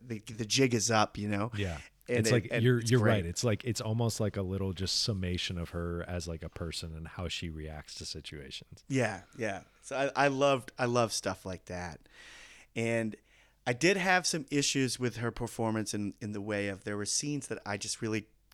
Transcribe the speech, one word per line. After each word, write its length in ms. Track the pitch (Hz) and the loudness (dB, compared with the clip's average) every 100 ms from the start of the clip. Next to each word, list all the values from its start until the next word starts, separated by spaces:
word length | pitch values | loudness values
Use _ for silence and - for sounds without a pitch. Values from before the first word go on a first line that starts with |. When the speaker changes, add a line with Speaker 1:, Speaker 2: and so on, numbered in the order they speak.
| 123 | -8
Speaker 1:
the, 140 | 110 | -10
the 260 | - 110 104 | -10 -8 0
jig 260 | 131 135 | 4 6
is 180 | 117 98 | 4 4
up, 280 | 110 104 - | 4 4 0
you 100 | 104 | -2
know? 220 | 101 113 | 0 -2
Speaker 2:
Yeah. 240 | 107 95 73 - _ - | -2 -4 -4 -12 _ -2
Speaker 1:
And 100 | 123 | 2
Speaker 2:
It's 120 | 110 | 4
Speaker 1:
it, 20 | |
Speaker 2:
like, 160 | 120 - | 4 2
Speaker 1:
and 120 | 120 | 2
Speaker 2:
you're, 160 | 123 120 | 4 4
Speaker 1:
it's 120 | 110 | 6
Speaker 2:
you're 100 | 123 | 6
Speaker 1:
great. 120 | 110 | 6
Speaker 2:
right. 140 | 107 85 | 4 0
It's 180 | - | 0
like, 200 | 123 104 | 0 0
it's 160 | 120 104 | 0 -2
almost 400 | 110 113 117 - | -2 2 0 2
like 160 | 107 101 | -2 0
a 60 | |
little 300 | 92 95 95 | -2 -2 -2
just 300 | 90 92 - | -2 -2 0
summation 560 | - 98 90 90 - 90 | 0 0 0 -2 -2 -4
of 120 | 85 | -4
her 340 | 87 85 85 82 | -4 -2 -4 -4
as, 180 | 87 85 | -6 -6
like, 140 | 82 | -8
a 80 | 85 | -8
person 440 | - 82 - 82 80 | -8 -6 -6 -8 -10
and 120 | 80 | -10
how 200 | - 85 | -8 -6
she 220 | - 87 | -4 -6
reacts 440 | 78 76 78 - - | -8 -10 -10 -12 -12
to 100 | 76 | -10
situations. 800 | 78 - 73 67 - - - - | -10 -10 -14 -12 -14 -16 -20 -4
Speaker 1:
Yeah, 320 | 135 110 95 - - | 0 0 -2 -12 -6
yeah. 220 | 107 95 - _ | -6 -6 -12 _
So 140 | - 135 139 | -8 -2 -2
I, 100 | 131 | 2
I 40 | 143 | 2
loved, 440 | 135 139 135 - - | 4 4 4 -2 -2
I 60 | 123 | 2
love 260 | 120 110 | 4 2
stuff 320 | - 98 90 95 | 0 -4 -6 -8
like 200 | 90 - | -10 -8
that. 340 | 90 87 76 - - - - - - - 120 | -8 -8 -10 -20 -20 -20 -20 -20 -20 -8 -2
And 400 | 113 117 110 104 _ _ _ _ 123 | 2 2 0 -6 _ _ _ _ -2
I 60 | |
did 240 | 123 165 196 | 4 4 4
have 300 | 190 180 170 | 4 4 4
some 180 | 165 139 | -2 0
issues 480 | 143 139 139 131 - | 2 2 2 2 2
with 160 | 123 110 | -2 0
her 140 | 120 | -4
performance 640 | 110 117 - 113 110 104 | -2 -6 0 0 0 -2
in, 200 | 104 101 - | -2 -4 -4
in 120 | 107 | -6
the 80 | 104 | -6
way 280 | 104 101 101 | -2 -2 -2
of 160 | 98 | -4
there 120 | 107 104 | -6 -4
were 100 | 101 | -2
scenes 400 | - 147 143 - | -2 -2 -4 -4
that 100 | 107 | -8
I 120 | 104 101 | -4 -4
just 260 | - - | -4 -4
really 240 | 113 110 - _ _ | -2 -2 -4 _ _